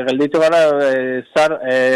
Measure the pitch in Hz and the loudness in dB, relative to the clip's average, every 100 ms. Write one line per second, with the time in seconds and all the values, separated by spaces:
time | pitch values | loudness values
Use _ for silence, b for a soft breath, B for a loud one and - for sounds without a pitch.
0 | 127 131 143 160 160 165 156 143 139 131 | 0 -2 0 0 2 2 2 2 0 -2
1 | 127 127 123 - 156 156 127 127 127 | -2 -6 -4 0 0 -2 -2 0 0